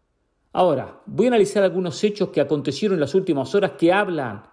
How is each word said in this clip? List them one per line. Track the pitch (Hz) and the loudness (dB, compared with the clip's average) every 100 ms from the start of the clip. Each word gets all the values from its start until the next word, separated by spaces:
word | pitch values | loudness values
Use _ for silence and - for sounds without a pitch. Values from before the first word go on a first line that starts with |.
| _ _ _ _ _ | _ _ _ _ _
Ahora, | 175 180 131 101 - - | 0 2 0 -4 -14 -8
voy | 135 240 | 0 2
a | |
analizar | 233 185 208 | 4 2 2
algunos | 190 175 180 - | 0 0 -4 -2
hechos | 208 208 180 | -2 0 -2
que | 156 | 0
acontecieron | 139 151 143 135 - 170 | 0 0 -2 -2 -2 0
en | |
las | 139 190 | 0 0
últimas | 185 143 127 | 0 -2 0
horas | 202 - - | 0 0 2
que | 165 | 2
hablan | 190 196 160 123 101 - | 2 0 -4 -6 -8 -16